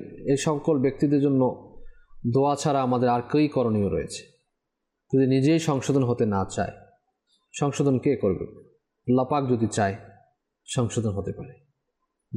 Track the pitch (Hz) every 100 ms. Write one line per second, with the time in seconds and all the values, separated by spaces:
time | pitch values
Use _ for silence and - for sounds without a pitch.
0 | - - - 139 165 147 156 147 131 -
1 | 147 143 139 135 127 - - - - -
2 | - - 120 131 143 143 156 139 127 123
3 | 123 120 117 147 147 135 120 107 98 82
4 | - - - _ _ _ _ _ _ _
5 | _ 135 131 135 139 160 160 135 127 139
6 | 123 120 110 98 92 - 95 - - _
7 | _ _ _ _ _ - 143 135 139 127
8 | 151 127 101 87 - - - _ _ _
9 | - 127 123 147 131 120 110 - 98 101
10 | - - _ _ _ _ - 131 113 120
11 | 110 95 95 - - - _ _ _ _
12 | _ _ _